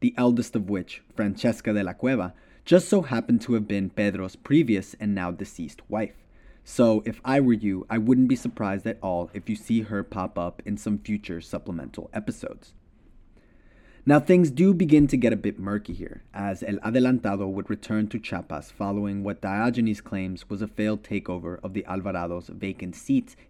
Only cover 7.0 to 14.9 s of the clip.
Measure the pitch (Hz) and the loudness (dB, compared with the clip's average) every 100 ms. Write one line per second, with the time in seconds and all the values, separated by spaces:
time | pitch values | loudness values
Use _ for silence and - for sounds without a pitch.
7 | 113 107 131 139 131 110 104 92 - 110 | 0 -6 0 2 4 2 0 -4 -4 -2
8 | 110 127 127 123 123 - 104 98 110 113 | 2 4 4 2 -4 -4 -4 -4 -6 -6
9 | 95 87 85 104 101 104 - 113 107 101 | -4 -4 -4 -8 -6 -6 -2 -2 0 -4
10 | - 101 92 - 87 - - 104 107 104 | -6 -6 -6 -4 -6 -8 -8 -6 -4 -4
11 | - 104 - 85 - 95 - 85 65 - | -2 -6 -4 -10 -8 -10 -8 -10 -10 -12
12 | - 107 - - - - - - _ _ | -10 -8 -8 -8 -10 -14 -20 -20 _ _
13 | _ - - - _ _ - _ - - | _ -20 -20 -20 _ _ -20 _ -20 -4
14 | - 143 147 180 160 127 190 175 165 | 4 6 8 6 6 6 6 6 6